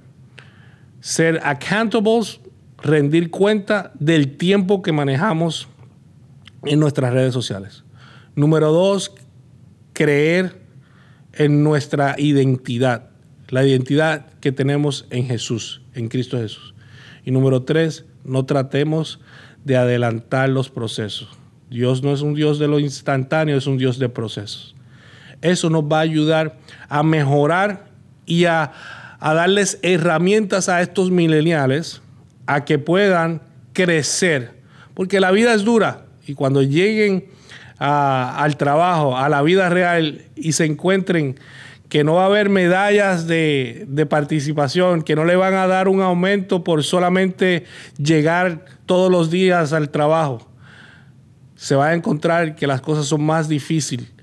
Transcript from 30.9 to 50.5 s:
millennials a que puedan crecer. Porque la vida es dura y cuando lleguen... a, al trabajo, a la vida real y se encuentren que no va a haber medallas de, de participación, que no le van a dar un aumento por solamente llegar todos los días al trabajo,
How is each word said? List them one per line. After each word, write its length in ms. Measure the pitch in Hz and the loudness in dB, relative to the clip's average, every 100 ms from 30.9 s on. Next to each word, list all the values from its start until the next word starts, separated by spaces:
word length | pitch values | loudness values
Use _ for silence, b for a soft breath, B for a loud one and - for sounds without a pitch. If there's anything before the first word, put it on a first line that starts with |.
| 196 185 | -2 0
millennials 880 | 180 165 156 160 160 131 139 165 - - - - _ - | 2 2 2 2 0 0 -2 -4 -14 -20 -20 -20 _ -4
a 180 | 143 139 | -4 0
que 140 | 151 | -2
puedan 600 | 147 185 202 180 165 160 - - - | 0 2 2 2 0 -4 -12 -20 -10
crecer. 880 | - 180 165 135 - 185 143 117 - B B B | -2 0 0 -2 -2 0 0 -4 -16 B B B
Porque 260 | - 190 196 | -8 -2 2
la 120 | 185 | 2
vida 220 | 196 240 | 4 4
es 100 | 220 | 2
dura 420 | 208 226 160 110 - - - | 2 2 2 -2 -16 -20 -16
y 80 | 139 | -4
cuando 260 | 135 139 | 0 2
lleguen... 640 | 139 147 202 214 208 190 - B B B B - | 2 2 2 2 0 0 -4 B B B B -6
a, 580 | 139 147 139 131 123 143 | 0 0 2 0 -2 -2
al 140 | 151 139 | -2 0
trabajo, 600 | 139 147 180 170 147 131 | 0 2 2 2 0 0
a 100 | 139 | 0
la 120 | 147 | 2
vida 280 | 147 190 180 | 2 2 2
real 520 | 175 180 170 156 - - - | 2 2 0 -2 -6 -18 -8
y 180 | 165 | -4
se 120 | 156 160 | -2 -2
encuentren 760 | 151 180 196 190 170 143 131 B B B B - | -2 0 0 0 -2 -2 -8 B B B B -4
que 140 | 147 | 0
no 120 | 151 170 | 2 2
va 80 | |
a 20 | 190 | 4
haber 240 | 208 202 | 2 2
medallas 800 | 196 175 185 208 208 196 175 165 | 2 2 2 2 2 2 0 -2
de, 580 | 165 156 143 123 120 208 | 0 0 0 -4 -10 -8
de 180 | 143 147 | -2 0
participación, 960 | 151 143 156 139 151 143 175 180 170 | 0 0 -4 -2 -2 0 2 2 0
que 120 | 156 151 | 0 0
no 100 | 165 | 2
le 100 | 180 | 2
van 180 | 190 | 2
a 140 | 190 185 | 2 2
dar 200 | 185 190 | 2 2
un 140 | 190 | 2
aumento 600 | 185 175 185 202 190 185 | 2 0 0 0 0 -2
por 200 | 170 156 | 0 0
solamente 840 | 139 180 175 185 190 180 185 175 B B B - | 0 0 2 2 0 0 0 0 B B B -4
llegar 680 | 143 160 151 175 185 160 - - - | 2 2 2 2 0 -4 -12 -20 0
todos 260 | 180 185 | 2 4
los 180 | 180 165 | 2 2
días 440 | 180 185 175 151 | 2 2 2 2
al 160 | 160 143 | -2 -2
trabajo, 600 | 156 147 160 147 117 - | 0 2 2 0 -4 -12